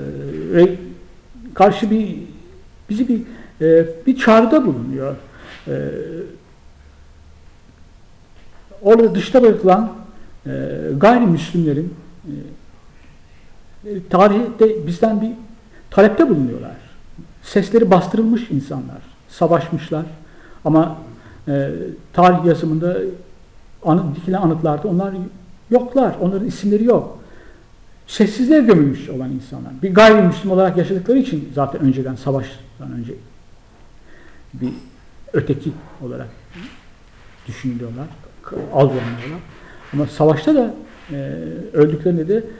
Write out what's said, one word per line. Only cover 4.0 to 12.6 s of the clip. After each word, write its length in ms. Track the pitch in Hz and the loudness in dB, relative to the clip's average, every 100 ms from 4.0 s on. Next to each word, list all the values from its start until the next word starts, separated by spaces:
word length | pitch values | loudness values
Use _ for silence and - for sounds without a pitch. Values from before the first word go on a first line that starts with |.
| - | -2
bir 100 | 262 | 2
çağrıda 500 | - 220 226 302 240 | 4 6 6 4 2
bulunuyor. 480 | 123 123 135 135 - - - - - 151 | -2 -6 -8 -8 -10 -14 -20 -20 -16 -10
E, 60 | 139 143 147 156 165 - - _ _ - - - - - - - - - - - - - - - - _ - - - - - | -8 -6 -8 -10 -12 -14 -18 _ _ -20 -20 -20 -20 -20 -20 -20 -20 -20 -20 -20 -20 -20 -20 -20 -20 _ -20 -20 -20 -20 -2
orada 320 | 202 226 226 | 4 6 6
dışta 280 | 185 - 262 | 2 0 4
bırakılan, 500 | 240 - 185 185 226 - - - - - 139 | 6 4 4 4 2 -8 -18 -20 -20 -16 -10
e, 40 | 135 139 143 156 143 | -8 -6 -6 -6 2
gayrimüslimlerin, 920 | 196 247 226 160 - 175 156 139 175 - - - 165 147 135 - | 4 6 4 0 -2 -2 0 0 -4 -10 -18 -20 -16 -14 -16 -20